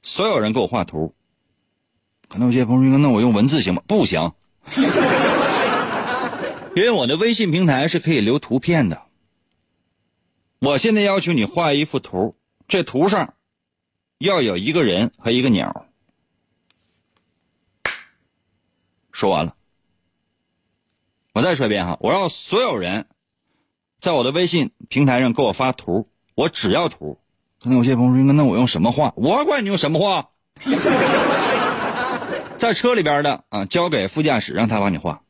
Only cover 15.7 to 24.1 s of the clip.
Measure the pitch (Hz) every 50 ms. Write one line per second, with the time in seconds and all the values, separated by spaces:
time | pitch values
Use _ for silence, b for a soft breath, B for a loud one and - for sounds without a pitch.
15.7 | 50 - - _ _ _ _ _ _ _ _ _ _ _ _ _ _ _ _ _
16.7 | _ _ _ _ _ _ _ _ _ _ _ _ _ _ _ _ _ _ _ _
17.7 | _ _ _ - - - - _ _ _ _ _ _ _ _ _ _ _ _ _
18.7 | _ _ _ _ _ _ _ _ _ - - 98 92 78 80 85 - _ _ _
19.7 | _ _ _ _ _ _ _ _ _ _ _ _ _ _ _ _ _ _ _ _
20.7 | _ _ _ _ _ _ _ _ _ _ _ _ _ 107 123 180 175 135 131 110
21.7 | 104 101 90 87 82 - - 107 151 196 196 165 - - - - 180 214 254 240
22.7 | 156 107 90 87 95 110 - _ _ _ _ _ _ _ _ _ _ _ _ _
23.7 | _ _ _ _ _ _ - 180